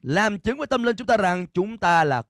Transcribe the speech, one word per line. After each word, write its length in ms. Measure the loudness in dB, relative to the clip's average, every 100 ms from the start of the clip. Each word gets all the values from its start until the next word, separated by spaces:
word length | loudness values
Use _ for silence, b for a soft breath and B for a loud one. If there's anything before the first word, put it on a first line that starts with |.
làm 380 | -2 0 0 -2
chứng 180 | -4 -4
với 100 | -2
tâm 160 | 0
linh 120 | 0 -2
chúng 120 | 0
ta 100 | 2
rằng 300 | 2 -2 -4
chúng 240 | -4 -4 -2
ta 260 | 2 4
là 180 | 4 0